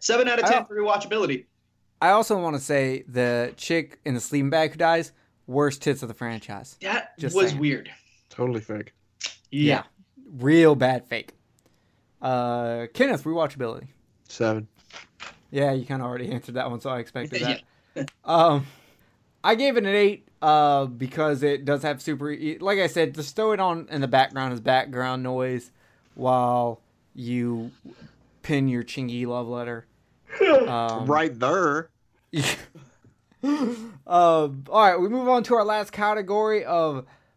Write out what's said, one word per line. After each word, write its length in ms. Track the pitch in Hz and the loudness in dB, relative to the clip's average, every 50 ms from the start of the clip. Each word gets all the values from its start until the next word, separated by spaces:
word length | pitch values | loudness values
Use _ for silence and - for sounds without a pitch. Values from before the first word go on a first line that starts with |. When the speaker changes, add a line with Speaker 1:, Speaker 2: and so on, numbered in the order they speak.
Speaker 1:
Seven 260 | - - 226 240 254 247 | -2 0 2 2 2 2
out 100 | 240 233 | 2 0
of 80 | 220 | 2
ten 100 | 190 240 | 4 2
Speaker 2:
I 20 | 247 | 2
al- 80 | 220 | 2
Speaker 1:
for 100 | - 208 | -2 -6
rewatchability. 680 | 208 208 208 202 202 - - 208 214 202 147 139 127 - _ _ _ _ _ _ _ _ _ _ _ | -4 0 0 0 -2 -2 -4 -2 -2 -2 -2 -2 -6 -8 _ _ _ _ _ _ _ _ _ _ _
Speaker 2:
I 80 | - 202 | 2 4
also 280 | 196 214 220 - 220 190 | 4 4 4 2 0 -2
wanna 220 | 175 165 151 139 | -2 -2 -4 -4
say 460 | 139 - 151 139 135 131 131 135 - - | -4 0 0 0 0 0 -2 -6 -8 -6
the 460 | 123 123 123 120 120 120 120 123 123 | -2 -2 0 0 0 0 -2 -4 -6
chick 440 | - - - 170 165 147 139 - _ _ | -12 -6 -2 -2 -2 -2 -4 -12 _ _
in 100 | 151 127 | -4 -4
the 40 | 120 | -4
sleeping 300 | 110 - 151 143 135 139 | -4 -2 -2 0 0 2
bag 220 | 151 160 160 151 | 2 2 0 0
who 60 | 151 156 | 0 0
dies, 360 | 170 160 165 165 160 165 - _ _ _ _ _ _ - | 2 2 2 2 0 -4 -12 _ _ _ _ _ _ -4
worst 340 | 123 139 147 143 139 139 | 0 0 2 2 0 -2
tits 220 | - 151 135 - - | -2 -2 -2 -2 -4
of 40 | 113 | -12
the 40 | 107 | -10
franchise. 640 | - 127 117 113 110 - - 107 98 - - - _ | -10 -10 -8 -8 -10 -12 -12 -14 -14 -14 -18 -20 _
Speaker 1:
That 360 | 190 190 208 240 - - - - | -8 -6 -4 -4 -6 -8 -12 -8
Speaker 2:
Just 180 | 160 - 170 | -6 -2 2
Speaker 1:
was 140 | 190 190 170 | 2 2 2
Speaker 2:
saying. 100 | 147 143 | 2 0
Speaker 1:
weird. 280 | 147 147 135 117 - - - - _ _ _ _ _ _ | 0 -2 -2 -2 -6 -14 -20 -20 _ _ _ _ _ _
Speaker 3:
Totally 300 | - - 123 127 123 110 | -6 -4 -2 -2 -2 -4
fake. 320 | 107 - 107 104 104 - _ _ _ _ _ _ - - - - _ _ | -6 -8 -10 -10 -10 -12 _ _ _ _ _ _ -12 -12 -12 -14 _ _
Speaker 1:
Yeah. 260 | - 143 147 147 139 107 | -2 2 2 2 2 0
Speaker 2:
Yeah. 60 | - - _ _ - _ _ - - - 170 127 | -2 -8 _ _ -20 _ _ -20 -20 -18 -12 -2
Real 380 | 120 139 156 165 165 156 147 | 2 6 6 8 8 8 6
bad 320 | 127 127 127 131 123 - _ | 6 4 0 0 -2 -4 _
fake. 240 | 120 113 - - - _ _ _ _ _ _ _ _ _ _ _ _ _ _ _ _ _ | -8 -8 -8 -10 -18 _ _ _ _ _ _ _ _ _ _ _ _ _ _ _ _ _
Uh, 640 | - 131 127 123 123 120 120 120 120 117 117 117 117 113 - | -4 -2 -2 -2 -2 -2 -2 -2 -2 -4 -4 -4 -6 -8 0
Kenneth, 300 | - 254 277 226 143 135 | 0 2 2 2 -2 -2
rewatchability. 640 | 156 160 170 160 143 - 135 127 113 113 - - 135 _ _ _ _ _ _ _ _ | -4 -2 -2 -2 -2 -2 -6 -6 -6 -6 -8 -14 -18 _ _ _ _ _ _ _ _
Speaker 3:
Seven. 400 | - - 117 110 110 110 110 - _ _ _ _ - - - _ _ _ - - - _ _ _ | -6 -2 -2 0 0 -2 -4 -10 _ _ _ _ -20 -20 -20 _ _ _ -20 -20 -20 _ _ _
Speaker 2:
Yeah, 220 | - 139 139 143 | -2 0 0 0
you 120 | 139 135 123 | 0 -2 -4
kinda 200 | - 139 131 127 | -6 -8 -6 -6
already 260 | 123 123 123 123 - | -6 -8 -8 -8 -6
answered 220 | 127 120 - - 120 | -8 -8 -8 -8 -8
that 160 | 127 127 127 | -6 -6 -6
one, 100 | 120 113 | -6 -8
so 120 | - 139 | -8 -6
I 80 | 131 123 | -6 -6
expected 420 | 117 - _ 131 120 - 127 - | -8 -8 _ -10 -10 -8 -6 -4
Speaker 1:
<laughs> 0 | |
Yeah. 160 | 123 123 127 110 - _ _ _ _ _ _ | -4 -4 -4 -6 -8 _ _ _ _ _ _
Speaker 2:
that. 160 | - - - - _ _ | -10 -10 -10 -12 _ _
Um, 440 | - 165 170 165 170 147 143 135 139 - _ _ _ _ _ _ _ _ _ _ _ _ _ - | 0 4 6 6 6 6 4 0 -4 -12 _ _ _ _ _ _ _ _ _ _ _ _ _ 0
I 120 | 196 220 | 2 2
gave 200 | 220 269 277 247 233 | 4 2 2 2 2
it 60 | 202 | 2
an 100 | 196 196 | 2 4
eight, 320 | 208 208 202 208 - - _ _ _ - | 4 4 4 2 0 -10 _ _ _ 2
uh, 420 | 156 151 151 147 147 143 139 139 | 4 6 6 6 6 4 4 2
because 560 | 131 123 117 131 127 - 156 156 156 147 139 | 0 -4 -8 -8 -8 -4 -2 0 0 0 2
it 240 | 147 147 143 139 143 | 2 0 0 0 0
does 160 | 156 147 139 | -2 -2 -2
have 180 | 139 156 147 131 | -2 -4 -6 -4
super, 360 | - - 151 131 143 151 147 - 147 151 151 - | -4 -6 -6 -4 -4 -8 -8 -6 -6 -6 -6 -4
like 180 | 165 190 202 196 | -2 -2 0 2
I 80 | 185 | 0
said, 300 | 160 - 175 160 139 - | 0 2 0 0 0 0
just 200 | 160 147 139 - | -6 -12 -8 -4
throw 180 | - 220 220 214 | -2 0 0 0
it 60 | 190 | 2
on 280 | 190 185 170 165 160 - | 0 0 -2 -2 -6 -8
in 120 | 151 147 | -4 -4
the 60 | 139 127 | -2 2
background 460 | 120 135 135 - - 139 131 131 123 | 4 4 2 2 0 -6 -6 -6 -6
as 60 | 117 | -4
background 600 | 110 127 131 131 123 143 131 123 127 127 127 127 127 | 0 2 2 2 2 -2 -4 -6 -4 -4 -4 -4 -4
noise 480 | 127 127 127 127 127 127 123 120 - _ _ _ _ _ _ _ _ _ | -4 -4 -4 -2 -4 -4 -6 -8 -12 _ _ _ _ _ _ _ _ _
while 680 | - 127 127 127 127 123 120 123 123 120 120 117 - _ _ _ _ _ _ _ | -4 0 2 2 2 2 2 2 0 0 -2 -4 -6 _ _ _ _ _ _ _
you 560 | - 123 117 123 123 120 120 117 113 113 120 - _ _ - - - - - _ _ _ _ _ _ - | -14 -8 -6 -4 -2 -2 -2 -4 -4 -6 -10 -14 _ _ -20 -20 -20 -20 -20 _ _ _ _ _ _ -6
pin 240 | - 156 143 135 135 | -2 0 0 2 0
your 160 | 127 120 117 | 0 -2 -4
Chingy 420 | - - - 131 123 120 120 123 | -6 -8 -8 -8 -8 -6 -6 -6
love 220 | 120 120 123 123 117 | -6 -6 -6 -6 -8
letter. 380 | 120 120 120 120 120 117 117 _ | -8 -8 -8 -8 -10 -12 -14 _
Speaker 1:
<laughs> 40 | _ _ _ _ _ _ _ _ - - | _ _ _ _ _ _ _ _ -2 0
Speaker 2:
Um, 680 | 392 339 311 269 247 233 123 117 117 113 113 113 127 131 | 4 6 6 6 4 4 0 -2 -2 -2 -2 -2 0 2
Speaker 3:
Right 300 | 147 151 160 160 131 113 | 2 2 2 0 -2 -2
there. 500 | 123 131 170 196 180 151 143 156 165 - _ _ _ _ _ _ _ _ | 0 0 2 2 2 2 0 0 -4 -8 _ _ _ _ _ _ _ _
Speaker 2:
<laughs> 80 | - 160 139 - - - - - _ - - _ _ _ _ - _ _ _ _ _ _ | -4 -4 -2 -2 -4 -6 -10 -18 _ -20 -20 _ _ _ _ -20 _ _ _ _ _ _
Um, 1200 | - 277 294 302 269 226 240 226 220 233 202 139 _ - 175 175 175 170 165 160 151 143 135 135 135 131 | -2 -2 0 0 0 -2 -4 -6 -10 -16 -18 -20 _ 2 4 6 6 6 6 4 2 0 -4 -8 -12 0
all 120 | 127 214 | 4 6
right, 180 | 214 196 180 175 | 6 6 6 4
we 80 | 175 208 | 0 0
move 220 | 233 254 254 247 | -2 -2 2 2
on 140 | 254 247 233 | 2 2 2
to 120 | - 247 | 2 2
our 80 | 233 208 | 2 2
last 280 | 208 214 214 208 - | 2 0 -2 -4 -6
category 760 | - - 208 208 214 214 202 180 202 208 214 214 214 208 170 | -4 -2 0 0 0 0 -2 -2 -2 0 0 0 0 -2 -2
of 400 | 127 170 170 160 156 143 131 127 - _ _ _ _ _ | 0 0 0 0 0 -2 -4 -8 -12 _ _ _ _ _